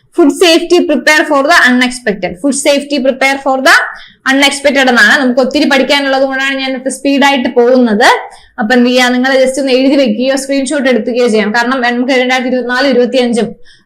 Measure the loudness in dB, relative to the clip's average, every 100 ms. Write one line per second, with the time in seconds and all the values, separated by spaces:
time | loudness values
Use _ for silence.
0 | _ 0 2 2 2 2 2 0 0 -2
1 | 0 0 0 0 2 2 2 2 0 -4
2 | -6 -6 -6 -4 -4 -2 0 -2 -2 -2
3 | -2 0 -2 -2 -2 -2 2 0 0 -10
4 | -20 _ -2 0 0 0 -2 0 2 2
5 | 2 2 0 0 0 0 2 2 2 0
6 | 0 0 -2 -2 -4 -4 -6 -6 -8 -4
7 | -2 2 2 2 0 0 2 4 2 2
8 | 2 2 -4 -18 -16 -6 0 2 2 2
9 | 0 0 0 2 0 0 0 2 2 2
10 | 0 0 -2 -2 -2 -4 -2 -2 -2 -2
11 | -2 -2 0 0 0 -2 -2 -2 -2 -2
12 | 0 0 0 -2 -2 -4 -2 -2 0 2
13 | 0 0 0 0 -4 -8 -20 -20